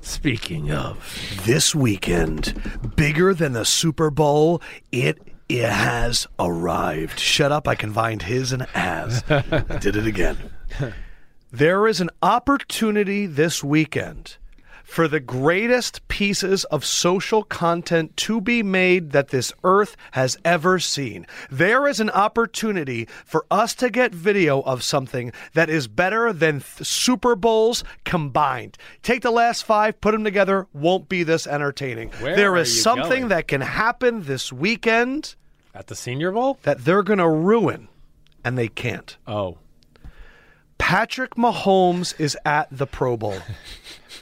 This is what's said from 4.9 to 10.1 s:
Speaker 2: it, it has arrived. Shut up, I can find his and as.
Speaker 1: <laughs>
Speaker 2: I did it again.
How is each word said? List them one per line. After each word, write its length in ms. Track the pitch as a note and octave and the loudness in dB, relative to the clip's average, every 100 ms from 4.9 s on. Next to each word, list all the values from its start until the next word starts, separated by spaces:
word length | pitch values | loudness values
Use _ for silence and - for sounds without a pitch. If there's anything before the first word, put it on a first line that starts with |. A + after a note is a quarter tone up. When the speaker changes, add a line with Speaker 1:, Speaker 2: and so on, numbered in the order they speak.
Speaker 2:
it, 260 | B2 C#3+ D3+ - - - | -2 -2 -2 -10 -12 -4
it 200 | A#2+ A#2 | 0 0
has 600 | G2+ B2+ A#2 A#2+ A#2 - - | 0 0 0 0 0 -4 -4
arrived. 800 | F2+ E2+ E2+ F2 F2 D#2 D#2+ - | -2 -2 -2 0 -2 -4 -6 -4
Shut 320 | - - C#3 | 0 2 2
up, 160 | D3+ B2 | 2 0
I 80 | |
can 180 | A#2 G#2+ | -2 -2
find 300 | G#2+ A2+ G#2+ | -2 -2 -2
his 300 | F2 B2 B2+ | -2 -2 -2
and 140 | C3 C3 | -4 -4
as. 500 | - F2+ D#2+ A2 B2 - | -4 -2 -2 -2 -2 2
Speaker 1:
<laughs> 40 | |
Speaker 2:
I 480 | D3 - - - - | 0 2 0 0 -2
did 160 | G2+ G#2 | 0 0
it 100 | |
again. 300 | A2 | 0